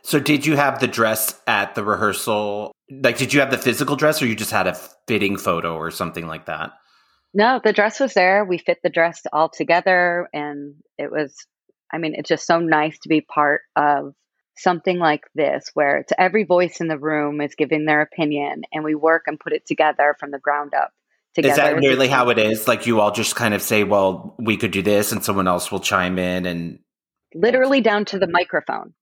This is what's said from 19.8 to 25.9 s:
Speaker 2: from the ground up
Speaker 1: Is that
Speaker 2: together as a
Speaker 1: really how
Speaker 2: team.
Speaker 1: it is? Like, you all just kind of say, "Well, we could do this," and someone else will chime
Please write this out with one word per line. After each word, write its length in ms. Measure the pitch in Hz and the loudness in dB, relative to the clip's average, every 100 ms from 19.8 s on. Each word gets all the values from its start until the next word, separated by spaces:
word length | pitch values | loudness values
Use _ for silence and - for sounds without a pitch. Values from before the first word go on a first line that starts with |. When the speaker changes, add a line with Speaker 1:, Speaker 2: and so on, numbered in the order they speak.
| 156 147 147 147 | 0 2 0 0
Speaker 2:
from 120 | 143 | -8
the 60 | 139 | -6
ground 340 | 147 147 143 | -4 -4 -2
up 160 | 139 143 _ _ _ _ - | -4 -4 _ _ _ _ 0
Speaker 1:
Is 80 | |
that 100 | 139 | 2
Speaker 2:
together 240 | 143 147 147 | 4 4 4
as 60 | |
a 40 | 135 | 2
Speaker 1:
really 200 | 131 127 | 4 4
how 160 | 135 | 4
Speaker 2:
team. 140 | 120 110 | 4 2
Speaker 1:
it 120 | 107 | 2
is? 140 | 110 - | 0 0
Like, 180 | 117 117 | 0 2
you 120 | 110 | 2
all 120 | 104 | 2
just 220 | 104 107 - | 0 -4 -2
kind 180 | 120 | 0
of 80 | 101 | 0
say, 220 | - 107 | 0 0
"Well, 500 | 98 101 95 90 - - | 2 4 2 0 -10 -6
we 160 | 110 104 | -2 0
could 140 | 113 | 0
do 100 | 95 | 0
this," 280 | 92 104 104 | 2 2 2
and 120 | 107 | -4
someone 220 | - 98 92 | -2 0 0
else 220 | 87 - | 0 -2
will 100 | 98 | -6
chime 380 | - | -2